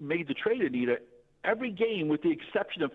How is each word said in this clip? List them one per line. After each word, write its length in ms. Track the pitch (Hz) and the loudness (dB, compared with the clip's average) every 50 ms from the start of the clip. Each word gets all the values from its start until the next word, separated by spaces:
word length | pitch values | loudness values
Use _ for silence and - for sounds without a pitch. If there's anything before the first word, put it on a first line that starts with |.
made 260 | 151 143 160 170 165 | -6 -4 -2 -2 -2
the 80 | 139 135 | -4 -4
trade, 280 | - - 214 233 262 196 | -2 0 0 0 2 0
Anita, 400 | 139 127 123 123 120 120 - - - - - _ _ _ _ - | 0 2 2 2 2 2 0 -2 -8 -20 -20 _ _ _ _ 0
every 260 | - 226 226 254 240 | 0 0 0 0 -4
game, 380 | 196 175 226 226 220 185 156 151 | -2 0 0 0 0 0 0 0
with 140 | 151 147 - | 0 2 2
the 80 | 170 | 2
exception 520 | 151 - - - - 208 202 - - 180 151 | 2 0 -2 -2 -2 -2 -2 -2 -4 -4 -4
of 100 | 135 - | -4 -4